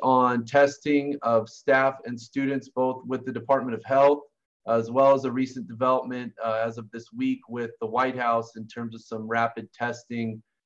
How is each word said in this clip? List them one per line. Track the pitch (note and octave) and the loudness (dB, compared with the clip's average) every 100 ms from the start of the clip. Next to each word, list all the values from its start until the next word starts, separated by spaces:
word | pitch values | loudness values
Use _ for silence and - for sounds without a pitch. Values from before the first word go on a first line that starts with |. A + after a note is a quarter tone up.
on | C3 B2+ B2 A#2+ A#2 | 2 4 4 2 2
testing | C#3+ C#3+ - D3+ C#3+ C#3+ C#3+ | 4 4 2 0 0 0 -4
of | A#2 A#2 A2 | 0 0 0
staff | - - C3 C3+ C3+ B2 | -6 2 4 4 0 -10
and | A#2 | -12
students, | - C#3 C3+ C3+ - | -8 -4 -2 -4 -6
both | B2+ C3 B2+ B2 | -2 -2 -2 -6
with | B2+ B2+ | -6 -6
the | |
Department | A#2+ - C3+ B2 A2 | -8 0 0 0 -8
of | - | 0
Health, | C3+ C#3+ C#3+ - _ _ _ A2 | 4 6 4 -2 _ _ _ -2
as | A#2 A2+ | -2 0
well | B2+ C3+ | 4 6
as | C#3 | 6
a | C3+ | 2
recent | B2 B2+ B2+ A#2 | -2 -4 -6 -12
development, | A2+ B2+ C3 B2+ B2 A#2+ - | -2 0 0 -2 -8 -10 -6
uh, | A2+ A2 A2+ | -4 -2 -2
as | A2+ | -6
of | G#2+ | -12
this | A#2 - | -16 -14
week | A#2 C3 C3 - | -4 -2 -4 -6
with | A#2+ A#2 - | -8 -8 -8
the | A2 | -4
White | A#2+ C3 B2+ | -2 -2 -2
House | A#2+ A#2 A2+ A2+ | 0 0 -2 -12
in | A2 | -14
terms | A#2+ A#2 A2+ | -10 -10 -12
of | |
some | - A2 A2 | -12 -10 -4
rapid | A#2 A#2 A2+ A2+ | -2 -2 -4 -14
testing, | - A#2+ A#2+ - A#2+ A2+ A2 - _ | -8 -6 -6 -8 -6 -6 -8 -16 _